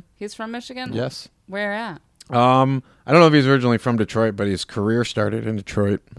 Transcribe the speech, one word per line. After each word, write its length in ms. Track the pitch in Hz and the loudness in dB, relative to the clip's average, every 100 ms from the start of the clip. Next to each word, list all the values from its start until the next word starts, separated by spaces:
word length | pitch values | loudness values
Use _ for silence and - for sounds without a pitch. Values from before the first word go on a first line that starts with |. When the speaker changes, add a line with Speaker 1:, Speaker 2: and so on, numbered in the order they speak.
| - - | -10 -14
Speaker 1:
He's 180 | 208 | -14
from 160 | - 226 | -12 -12
Michigan? 420 | 233 - 254 254 | -12 -14 -14 -10
Speaker 2:
Yes. 360 | 110 131 - - _ - | -6 -6 -10 -18 _ -12
Speaker 1:
Where 260 | 196 208 | -6 -4
at? 280 | 208 226 151 _ _ - 123 | -6 -8 -12 _ _ -4 2
Speaker 2:
Um, 480 | 123 131 131 135 - _ - | 4 4 2 0 -6 _ 2
I 60 | |
don't 80 | 160 | 6
know 60 | 165 | 6
if 60 | |
he's 140 | 151 131 | 6 4
originally 300 | 139 123 117 | 2 2 0
from 200 | 127 117 | 0 -2
Detroit, 380 | 104 113 110 101 | 0 0 0 0
but 120 | 101 | -2
his 180 | 92 - | -4 -6
career 380 | 101 104 117 117 | -4 0 0 0
started 400 | - 104 110 113 | -2 -2 -2 -4
in 120 | 110 | -6
Detroit 440 | - - 101 101 - | -4 -2 0 -2 -6